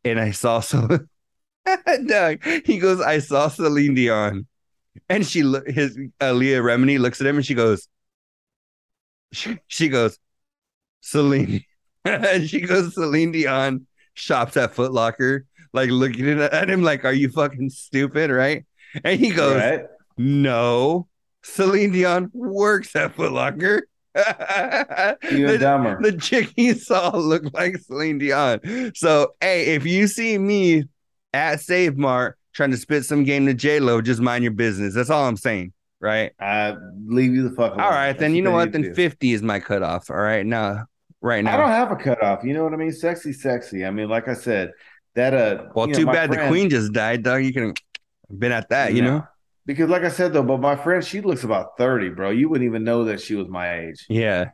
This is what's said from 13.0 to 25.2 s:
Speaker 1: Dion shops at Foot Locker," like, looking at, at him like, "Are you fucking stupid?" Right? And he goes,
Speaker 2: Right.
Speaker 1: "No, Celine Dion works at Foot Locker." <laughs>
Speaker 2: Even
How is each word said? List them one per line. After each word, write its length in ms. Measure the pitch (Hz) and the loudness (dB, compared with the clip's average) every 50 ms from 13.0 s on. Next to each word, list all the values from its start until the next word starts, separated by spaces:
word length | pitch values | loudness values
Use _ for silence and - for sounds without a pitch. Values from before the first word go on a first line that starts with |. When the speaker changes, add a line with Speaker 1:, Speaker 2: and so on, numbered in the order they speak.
| 165 151 143 156 165 170 | -2 0 2 2 2 0
Speaker 1:
Dion 540 | 160 160 151 135 135 135 135 135 131 131 131 _ _ _ _ _ _ | 0 -2 -2 0 0 0 0 0 -2 -4 -8 _ _ _ _ _ _
shops 420 | - - - 151 127 117 120 - | -8 -4 -2 0 0 0 0 0
at 180 | 143 123 113 - | 0 0 0 0
Foot 180 | - 123 131 | -2 -2 0
Locker," 540 | 131 117 113 113 113 - 131 127 135 139 135 _ _ _ - _ | 0 0 0 0 0 0 0 0 0 -2 -4 _ _ _ -14 _
like, 180 | - 131 131 123 | -4 -2 0 0
looking 380 | 127 127 131 135 117 120 131 147 151 151 | 2 2 2 0 0 -2 -2 0 0 2
at, 120 | 147 139 | 0 0
at 160 | 143 156 196 185 | 0 0 0 0
him 120 | 190 185 | 0 2
like, 220 | 175 160 143 131 - | 2 2 0 0 0
"Are 80 | 131 | 0
you 160 | 135 135 139 127 | 0 0 0 0
fucking 420 | 120 156 143 143 139 123 135 135 | 0 0 -2 -2 -2 -6 -8 -8
stupid?" 600 | - - - - - 135 143 135 135 151 160 151 | -8 -12 -10 -4 -2 -2 -2 0 0 0 0 0
Right? 340 | 131 131 131 143 156 - - _ _ _ - - - 147 - | 2 2 2 0 0 -4 -8 _ _ _ -20 -16 -10 -6 -2
And 160 | 165 190 196 | -2 0 2
he 100 | 254 226 | 2 2
goes, 260 | 175 165 147 139 135 | 2 2 2 2 2
Speaker 2:
Right. 260 | 131 110 123 160 - - - - - _ _ _ | 2 2 0 0 -2 -6 -10 -20 -20 _ _ _
Speaker 1:
"No, 920 | - 120 135 143 143 139 135 123 117 120 120 120 123 131 143 165 180 175 - _ _ _ _ _ _ | -2 0 2 2 2 2 2 2 2 2 2 2 2 2 2 0 -2 -4 -8 _ _ _ _ _ _
Celine 500 | - - - - 190 190 196 208 202 202 | -20 -8 -2 0 2 2 2 2 2 2
Dion 380 | 180 180 180 180 175 180 180 - | 2 2 2 2 2 0 -2 -4
works 640 | - 247 247 233 196 196 208 208 208 196 214 - - | -8 -8 -8 -4 -2 0 2 2 2 0 -2 -4 -4
at 180 | 151 151 147 - | -4 -4 -4 -4
Foot 180 | - 160 165 | -4 -4 -2
Locker." 540 | 131 123 127 139 139 151 175 196 208 - - - _ _ | -2 -2 -2 -2 -2 -2 0 0 0 0 -2 -6 _ _
<laughs> 180 | _ _ - | _ _ -2
Speaker 2:
Even 1300 | - 202 220 214 - - - 196 202 214 262 - - 277 - - - 196 202 277 - | 0 0 0 -2 -4 -6 -4 -2 -2 -2 -2 -2 -4 -4 -4 -2 -2 0 0 -2 -4